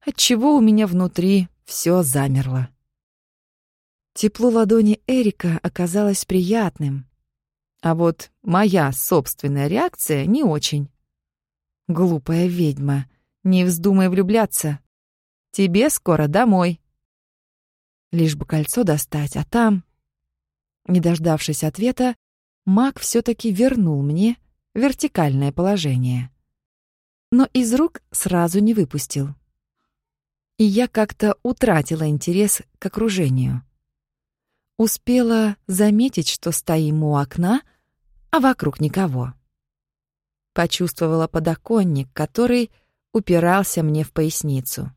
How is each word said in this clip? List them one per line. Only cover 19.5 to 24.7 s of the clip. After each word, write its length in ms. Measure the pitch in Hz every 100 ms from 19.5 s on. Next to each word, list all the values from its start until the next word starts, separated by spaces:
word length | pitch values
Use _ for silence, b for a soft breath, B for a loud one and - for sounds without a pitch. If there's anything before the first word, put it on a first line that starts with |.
| 240 226 202 - _ _ _ _ _ _ _ _ _ -
Не 140 | 180
дождавшись 640 | 170 170 165 156 - 151
ответа, 520 | 156 - 226 247 254 240 _ _ _ _ -
маг 340 | 196 262 -
все-таки 500 | - 226 233 226 226
вернул 520 | 190 254 254 175 147
мне 340 | 143 156 214 240 _ _ _